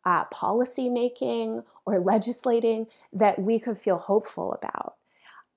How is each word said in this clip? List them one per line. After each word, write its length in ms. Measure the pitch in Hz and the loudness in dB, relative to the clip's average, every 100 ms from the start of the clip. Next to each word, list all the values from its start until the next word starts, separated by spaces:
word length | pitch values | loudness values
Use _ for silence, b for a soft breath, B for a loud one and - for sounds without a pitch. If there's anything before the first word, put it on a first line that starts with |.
uh, 200 | 180 170 - | 0 0 0
policy 600 | - - 220 247 - 254 | -4 0 0 0 -2 -2
making 760 | 240 247 247 254 233 226 226 b b | 0 0 -2 -4 -2 -4 -6 b b
or 140 | 190 196 | -2 0
legislating 840 | 185 214 220 247 254 233 226 220 226 b b | 4 2 0 -4 0 2 2 0 -4 b b
that 260 | 190 208 - | 2 2 2
we 200 | 190 226 | 0 0
could 180 | 240 202 | -2 -2
feel 220 | 208 175 | 0 0
hopeful 540 | - 208 - - 95 | 2 0 0 -6 -6
about. 400 | - - - - - b b b b _ | -6 -6 -8 -8 -14 b b b b _